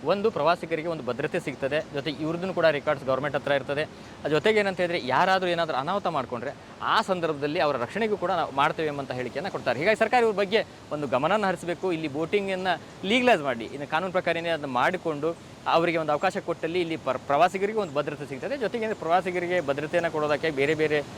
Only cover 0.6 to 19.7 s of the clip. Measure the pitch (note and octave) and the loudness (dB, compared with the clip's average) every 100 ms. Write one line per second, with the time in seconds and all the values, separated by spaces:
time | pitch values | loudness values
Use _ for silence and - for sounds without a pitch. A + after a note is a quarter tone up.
0.6 | E3 D#3+ D#3+ D#3+ B2 A#2+ D3 - - B2+ | 0 -2 -2 -4 -4 -2 -2 -2 -4 -4
1.6 | C3+ D3+ D#3 C#3+ C#3 C3+ D#3 E3+ F#3 F3 | -2 -2 -2 -6 -4 -4 -4 -2 -2 4
2.6 | D#3+ D3 C#3 C#3+ C3 C3 D3 C#3 C3+ C#3 | 4 4 0 -2 0 0 0 -2 0 0
3.6 | C3 C#3+ D#3 - - - D3+ D3+ G#3 A3 | 0 -4 -4 -8 -18 -8 0 2 4 4
4.6 | G3+ F#3 F3+ E3+ A#2+ B2+ F3+ F#3+ F#3 E3+ | 2 0 0 0 2 4 4 4 2 0
5.6 | E3 C3 C#3+ G3 G3 D#3 A#2+ A#2+ B2+ C3 | 0 0 0 -2 0 -2 -2 -4 -6 -10
6.6 | - - A2 F3+ A3 F3+ E3 D3 D3 E3 | -16 -6 0 0 2 0 0 0 -2 2
7.6 | D3+ C3+ A#2 G3 A3+ G3 F3 F#3 D3 C3+ | 2 2 -2 -2 0 0 0 0 0 2
8.6 | D3 E3 D#3 C#3+ C3+ B2+ B2 C3 F#3 D#3 | 2 2 -2 -2 -6 -4 -4 -4 -4 -4
9.6 | A#2+ A#2+ E3+ A3 A3 B3 A3+ G3 G3+ G#3+ | 0 2 2 4 4 4 4 2 2 2
10.6 | F3+ - - D3+ D3 B2 D3+ G#3 G3 F3 | 0 -8 -8 -6 0 2 2 2 2 0
11.6 | E3+ E3 F#3 E3 D#3 C#3 E3 G3+ G3 F#3 | -4 -2 -2 -2 -2 -4 0 0 0 -2
12.6 | F#3 E3 - - F3 B3 B3 G3+ C#3 A#2 | 0 -2 -4 -8 0 4 6 4 4 -2
13.6 | A2 C#3 C#3+ D#3 F#3 F3+ F3 E3 E3+ E3 | -4 -8 -2 -2 0 -2 0 -2 0 -2
14.6 | C#3+ B2 C#3+ F3+ E3 D3 D#3 E3 - - | -2 2 2 0 -4 -2 -2 -4 -12 -10
15.6 | - D#3 E3+ E3 D#3 D3 F#3+ F#3+ F3+ E3 | 2 2 4 0 0 2 2 -2 -4 -4
16.6 | D#3+ F3 E3+ D#3+ C3+ B2+ - C#3+ F3+ F#3+ | -2 -2 -2 -2 -2 -4 0 4 4 4
17.6 | G3+ A3 F#3+ C#3 D3 C#3+ C#3 C3 D#3 C#4 | -2 -2 -2 -2 -2 -4 -8 -6 -6 -2
18.6 | G#3 A#3+ A3 G#3 D#3+ F3 F#3 F3+ F3 F3+ | -2 -2 -2 -4 2 2 2 -2 0 0
19.6 | D3 | 0